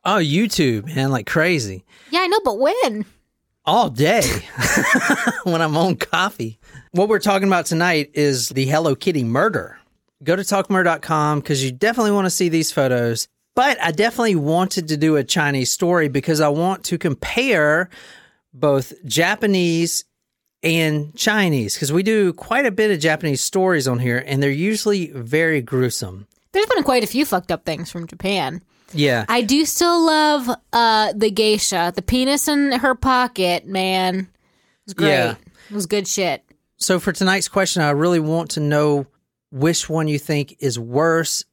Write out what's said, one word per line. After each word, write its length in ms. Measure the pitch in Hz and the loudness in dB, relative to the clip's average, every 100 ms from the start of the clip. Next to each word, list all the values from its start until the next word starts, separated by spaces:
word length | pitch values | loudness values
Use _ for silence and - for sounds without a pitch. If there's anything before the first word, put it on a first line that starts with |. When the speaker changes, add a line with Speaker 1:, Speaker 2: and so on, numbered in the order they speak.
Speaker 1:
Oh, 140 | 180 202 | 0 0
YouTube, 680 | 160 160 220 - 139 110 110 156 | 2 0 0 2 0 0 -4 -2
man, 160 | 135 | 0
like 160 | 131 101 | -2 -2
crazy. 560 | - 170 160 107 92 _ - - | 0 2 0 -4 -10 _ -20 -4
Speaker 2:
Yeah, 100 | 330 | -2
I 60 | 370 | 0
know, 120 | 403 | 0
but 140 | 381 214 | 0 0
when? 480 | 277 453 302 214 202 _ _ _ _ _ - | 0 2 -2 -2 -10 _ _ _ _ _ 0
Speaker 1:
All 240 | 202 190 | 2 2
day. 320 | 117 151 226 127 | 2 2 2 0
<laughs> 1160 | - - - - - - - - 175 - - | -4 -8 -6 0 0 2 2 2 0 -2 -2
When 180 | 185 165 | -2 0
I'm 160 | 160 151 | 2 2
on 180 | 185 147 | 2 0
coffee. 640 | - 165 190 - 113 113 - - - | -2 -2 -2 -4 -10 -10 -20 -20 -6
What 160 | 175 208 | 0 2
we're 120 | 214 | 2
talking 280 | 208 196 196 | 2 2 2
about 200 | 180 156 | 0 0
tonight 420 | 160 175 160 143 - | 0 2 2 0 0
is 340 | 147 131 - | 0 0 -2
the 160 | 131 135 | -2 0
Hello 300 | 156 165 139 | 2 2 0
Kitty 280 | - 156 | 0 0
murder. 540 | 117 123 214 151 - - _ _ _ _ | 0 2 2 0 -6 -16 _ _ _ _
Go 120 | 143 185 | -2 -2
to 60 | |
talkmurder 440 | 190 196 190 190 175 | 0 -2 0 2 2
dot 160 | 160 | 0
com 360 | - 156 151 151 | -2 0 2 0
'cause 200 | 139 139 | -2 -2
you 100 | 131 | -2
definitely 400 | 127 208 233 214 | 0 0 2 2
wanna 200 | 202 185 | 2 0
see 180 | - 180 | 0 0
these 220 | 160 156 | 0 0
photos. 560 | - 135 123 120 113 - _ _ | 0 2 2 0 -2 -8 _ _
But 260 | - 269 254 | 0 2 2
I 100 | 165 | -2
definitely 440 | 160 220 226 226 175 | 0 0 2 0 2
wanted 500 | 143 170 185 - 156 | 2 0 0 -2 -4
to 100 | 151 | 0
do 200 | 160 151 | 2 2
a 60 | |
Chinese 480 | 123 170 147 139 123 | 0 0 0 0 -2
story 360 | - 175 175 151 | -2 0 2 0
because 320 | 135 165 156 | -2 -2 0
I 60 | 151 | 2
want 360 | 147 175 190 - | 2 -2 -4 -6
to 120 | 170 | -4
compare 920 | 170 131 - - 269 190 147 156 180 - - - _ _ _ | -4 -4 -4 -2 0 2 2 0 -2 -10 -20 -20 _ _ _
both 380 | 131 147 139 127 - 139 | -2 0 0 -2 -14 -6
Japanese 1000 | 147 170 208 214 190 175 165 170 - - _ _ _ _ _ | 0 0 0 0 2 2 0 -2 -4 -8 _ _ _ _ _
and 500 | 165 165 156 151 151 - | 0 2 0 -2 -6 -4
Chinese, 640 | - 214 185 143 104 - | 0 2 2 2 -2 -4
'cause 140 | 139 | -2
we 80 | 165 | 0
do 320 | 196 220 190 | 2 2 2
quite 320 | - - 233 269 | -2 -4 0 0
a 60 | |
bit 180 | 185 214 | 0 0
of 100 | 180 | 2
Japanese 420 | 160 151 160 135 | 0 0 -2 -2
stories 460 | - 190 185 165 131 | -2 0 2 2 0
on 120 | 120 | -2
here, 240 | 127 123 135 | 0 -2 -2
and 160 | 139 | 0
they're 80 | 143 | 0
usually 640 | 139 190 220 208 202 160 | 0 -2 0 0 -2 -2
very 480 | 139 117 151 165 151 | -8 -2 0 2 0
gruesome. 640 | 123 131 127 - 101 95 101 _ _ | -2 -2 -2 -2 -10 -12 -20 _ _
Speaker 2:
There's 120 | 381 440 | -2 0
been 180 | 453 | 2
quite 200 | 277 254 | 2 0
a 40 | 214 | 0
few 160 | 247 294 | -2 0
fucked 260 | 185 - | -2 -2
up 140 | 170 - | -6 -4
things 260 | 156 170 | -8 -10
from 160 | 175 165 | -12 -14
Japan. 560 | - 190 196 135 160 _ _ _ | -8 -4 -2 -4 -8 _ _ _
Speaker 1:
Yeah. 320 | 151 143 120 107 | 0 2 2 0
Speaker 2:
I 120 | 240 | -2
do 220 | 220 285 302 | 2 2 2
still 380 | - 349 339 330 | 0 2 4 4
love, 440 | 311 302 294 247 - _ | 4 2 2 -2 -6 _
uh, 400 | 233 226 220 214 208 | 2 2 2 0 0
the 140 | 214 | 0
geisha. 640 | 196 214 214 - 180 170 180 | 2 2 2 0 0 -2 -2
The 60 | |
penis 460 | - 254 262 285 - | 0 0 2 0 0
in 240 | 285 285 | 2 2
her 240 | 247 262 254 | 2 0 0
pocket, 720 | 262 254 247 240 180 175 - | 2 2 0 0 0 0 -2
man. 480 | 196 185 185 185 190 | -2 0 0 0 -2
It 80 | 190 _ _ _ _ _ - | -8 _ _ _ _ _ -16
was 60 | |
great. 160 | 175 156 | 0 2
Speaker 1:
Yeah. 260 | 139 117 113 - _ - | 2 0 -4 -16 _ -10
Speaker 2:
It 40 | |
was 140 | 208 170 | -8 -2
good 200 | 208 190 | -2 -2
shit. 360 | - 180 139 _ _ _ _ | -2 -2 -4 _ _ _ _
Speaker 1:
So 220 | - 180 | 0 0
for 120 | 202 | 0
tonight's 360 | 160 185 190 - | 0 0 0 0
question, 340 | 196 190 180 | 0 0 2
I 80 | 147 | 0
really 300 | 147 175 175 | 2 2 2
want 320 | 156 165 156 | 0 -2 -4
to 80 | - | -4
know 480 | 147 147 151 143 135 _ _ _ _ | 0 2 2 0 -2 _ _ _ _
which 380 | 131 156 165 - | 0 0 0 -2
one 180 | 160 156 | -2 0
you 120 | 143 | -2
think 360 | - 147 139 - | -2 -4 -4 -4
is 180 | 143 117 | -4 -4
worse 640 | 117 127 165 165 156 - - | -4 0 2 2 -2 -6 -8